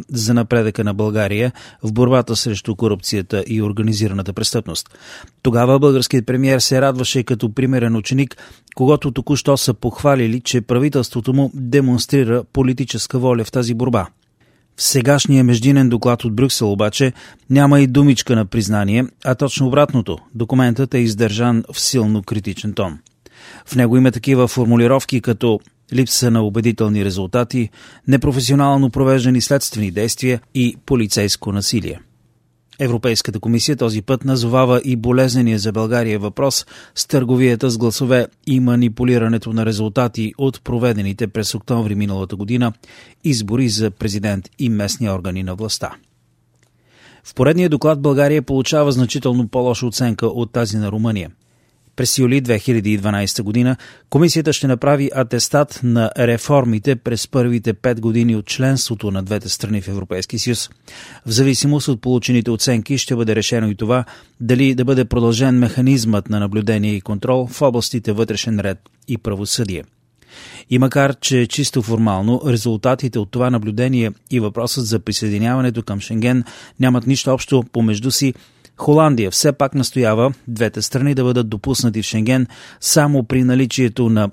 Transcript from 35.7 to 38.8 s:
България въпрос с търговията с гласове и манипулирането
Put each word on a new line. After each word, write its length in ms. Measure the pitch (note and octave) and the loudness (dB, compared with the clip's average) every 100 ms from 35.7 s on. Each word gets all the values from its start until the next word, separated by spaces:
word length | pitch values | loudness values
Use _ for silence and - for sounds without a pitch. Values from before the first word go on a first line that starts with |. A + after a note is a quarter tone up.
България 480 | G#2 A2 A#2+ A2+ G#2+ | -2 -2 0 0 -2
въпрос 460 | G#2 A2+ C#3 - - - - - | -4 -2 -2 -2 -6 -14 -14 -10
с 120 | - | -2
търговията 600 | C#3 A#2+ B2+ B2+ A2+ C3+ | 0 2 4 4 2 0
с 80 | A2+ | 0
гласове 500 | A#2 - B2+ B2+ A#2 _ - | -2 0 2 2 0 _ -2
и 120 | C3 | 2
манипулирането 920 | B2 A#2+ | 4 4